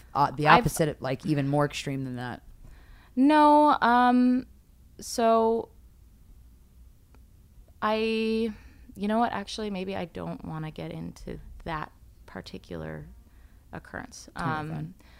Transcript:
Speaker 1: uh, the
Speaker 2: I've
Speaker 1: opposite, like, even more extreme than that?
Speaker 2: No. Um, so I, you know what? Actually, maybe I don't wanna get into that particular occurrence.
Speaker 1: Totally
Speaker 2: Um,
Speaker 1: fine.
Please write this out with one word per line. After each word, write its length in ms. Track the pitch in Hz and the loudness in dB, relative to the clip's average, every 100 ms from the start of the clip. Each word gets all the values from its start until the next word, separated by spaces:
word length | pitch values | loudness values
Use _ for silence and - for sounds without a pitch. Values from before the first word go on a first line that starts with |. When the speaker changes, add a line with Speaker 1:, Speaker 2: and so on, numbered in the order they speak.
| - | -4
Speaker 1:
uh, 160 | - 139 | 0 0
the 180 | 135 151 | 2 6
Speaker 2:
I've 100 | 165 | 6
Speaker 1:
opposite, 420 | 160 - 156 - | 4 0 -2 -2
like, 240 | 131 131 151 | -6 -4 -2
even 220 | 143 139 | 0 0
more 180 | 143 143 | 0 0
extreme 380 | - 143 135 | -2 -6 -6
than 140 | 131 123 | -6 -8
that? 260 | 123 - - - - - - - - - | -10 -12 -16 -20 -20 -20 -20 -20 -6 2
Speaker 2:
No. 600 | 277 302 294 294 302 - | 6 8 8 8 6 4
Um, 640 | 233 240 247 247 247 254 - - _ - - - | 4 4 4 4 4 2 -4 -16 _ -20 -20 -16
so 720 | - - 226 226 226 226 - - - - - - - - - - - - - - - - - - - - - - | -8 0 4 4 2 0 -4 -16 -20 -20 -20 -20 -20 -20 -20 -20 -20 -20 -20 -20 -20 -20 -20 -20 -20 -20 -20 -6
I, 720 | 214 220 220 220 220 226 226 208 - - - - | -2 0 0 0 0 0 -2 -6 -18 -20 -18 -6
you 120 | 208 | -2
know 120 | 220 | 0
what? 140 | 240 | 0
Actually, 360 | 196 202 - 214 | -2 -8 -8 -6
maybe 260 | 190 190 135 | -6 -6 -6
I 100 | 170 | -8
don't 380 | 185 170 170 165 | -8 -10 -10 -10
wanna 260 | 160 156 | -10 -10
get 200 | 160 160 | -10 -12
into 480 | 165 170 - - 156 - - 165 | -10 -12 -12 -14 -14 -16 -14 -10
that 260 | 160 - - - - - | -8 -10 -16 -20 -20 -18
particular 840 | - - 92 - 85 78 76 76 - - - - - - | -16 -14 -16 -14 -12 -10 -12 -14 -20 -20 -20 -20 -20 -20
occurrence. 580 | - - - - - - - | -18 -14 -14 -14 -18 -16 -8
Speaker 1:
Totally 180 | 170 156 | -6 -6
Speaker 2:
Um, 140 | 151 | -8
Speaker 1:
fine. 240 | 156 160 - - | -10 -12 -16 -20